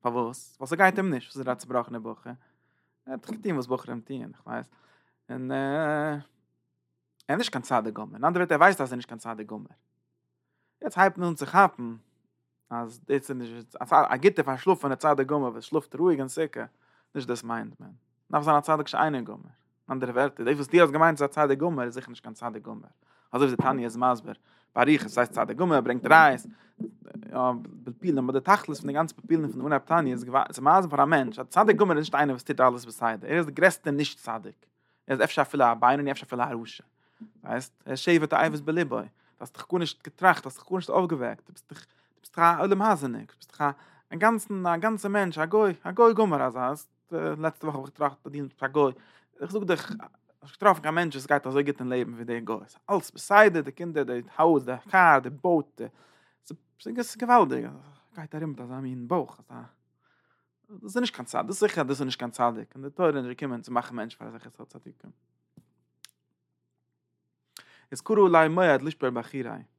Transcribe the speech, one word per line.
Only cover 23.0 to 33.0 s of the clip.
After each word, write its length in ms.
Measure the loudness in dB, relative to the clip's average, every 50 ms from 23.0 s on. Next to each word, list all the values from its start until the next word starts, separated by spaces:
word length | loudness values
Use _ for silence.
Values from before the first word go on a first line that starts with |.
| _ _ _ _ _ _
אזוי 160 | 2 2 2
ווי 80 | 2 2
דער 160 | 2 2 0
תניא 140 | 0 0 -4
איז 120 | -6 -4
מסביר. 360 | 0 2 2 2 0 -4 -14 -16 _ _ _ _ _ _ _ _
באריך, 300 | 2 4 4 4 2 2
עס 120 | -4 0
הייסט 160 | 0 0 0 0
צדיק 240 | -4 -2 -2 -2
גמור, 180 | -2 0 2 2
ער 60 | 2
ברענגט 240 | 2 0 -2 -2 4
רייס. 420 | 8 8 10 10 8 6 2 -6 -16 -20 _ _ _ _ _ -14 -14 -14 _ -20 -20 -20 -18 -18 -10
יא, 60 | -4 -2 0 0 -2 -2 -10 -16 -18 -16 -16
פלפלים, 340 | -16 -16 _ -4 -2 -2
אבער 220 | -2 -2 -2 -2 -2
דער 160 | 2 2 2
תכלית 220 | 2 2 -8 -10
פון 100 | -8 -8
דער 80 | -6 -2
גאנצער 220 | -2 -2 -4 -4
פלפלים 240 | -16 -4 -2 -2 0
פון 100 | 0 -4
דער 100 | -6 -6
אונהייבנג 260 | -4 -2 -2 -2 0
תניא 260 | 0 0 0 2 0 -4
איז 100 | -6 -8
געווארט, 260 | -2 0 0 0 0
איז 100 | -6 0
מסביר 300 | 4 6 6 6 4 2
פאר 140 | 2 2 2
א 20 |
מענטש. 300 | 4 4 2 0 -2 -6
דער 100 | -10 -12
צדיק 320 | -2 2 2 4 4 6
גמור 140 | 4 4 2
איז 80 | 2 0
נישט 160 | -2 -2 0
איינער, 200 | 2 2 2 0
וואס 80 | -2 -6
טוט 160 | -6 2 4
אלעס 260 | 4 4 4 2 -10
ביי 60 | -14
זייט. 320 | -12 -4